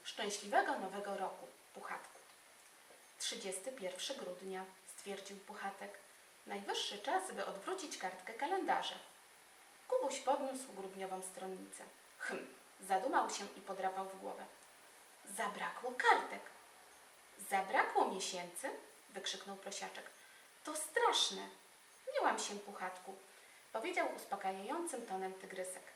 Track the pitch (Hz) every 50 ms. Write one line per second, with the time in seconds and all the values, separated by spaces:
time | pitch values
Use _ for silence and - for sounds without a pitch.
0 | - - - - 220 202 202 - 208 202 247 349 392 - 277 233 202 185 190 202
1 | - 202 196 185 185 185 - - - - - - - - - - - - - -
2 | - - - - - - - - - - - - - - - - - - - -
3 | - - - - - - 240 202 - 190 185 180 - 262 254 - 196 185 185 -
4 | - - 269 254 214 180 180 180 190 190 190 190 190 190 - - - - - -
5 | - 196 196 196 - - 202 190 - - 208 208 202 196 196 - 202 202 202 -
6 | - - - - - - - - - - 202 202 202 320 440 480 - - 208 202
7 | - 269 330 381 381 - - 202 196 190 196 - - - 381 381 - 285 - -
8 | - 277 - - - - 220 - 277 320 381 381 330 - 269 - - - - -
9 | - - - - - - - - - - - - - - - - - - 508 508
10 | - 277 262 - - 254 277 294 277 262 262 262 - - 202 190 190 190 - 196
11 | 190 190 185 185 190 - - 180 185 190 190 190 196 190 - - - - - -
12 | - - - - - - - - - - - - - - - - 196 190 196 185
13 | 240 269 330 - - 180 - - 202 196 - 185 190 - 190 185 185 190 190 190
14 | 190 185 190 190 202 196 - - - - - - - - - - - - - -
15 | - - - - - - - - - - 202 185 190 208 - - 233 254 247 -
16 | - 466 403 - - - - - - - - - - - - - - - - -
17 | - - - - - - - - - - 196 190 190 196 220 302 440 - - 415
18 | - 233 202 190 - - - 180 175 175 - - - 294 427 - - - - -
19 | - - - 196 185 - - - - 196 196 190 - 202 196 - 190 185 - -
20 | - - - - - - - - - - - - - 294 311 311 - - - -
21 | - - - - - - 196 190 196 196 - - - - - - - - - -
22 | - 508 - 554 - 269 - - - 208 208 202 - 202 196 - 185 185 - -
23 | - 190 190 - - - - - - - - - - - - 220 226 359 359 359
24 | 330 269 - - - - 208 196 - 190 190 196 196 220 285 349 339 339 - 247
25 | 233 - 190 190 190 190 190 - - 185 190 185 180 185 - - - - -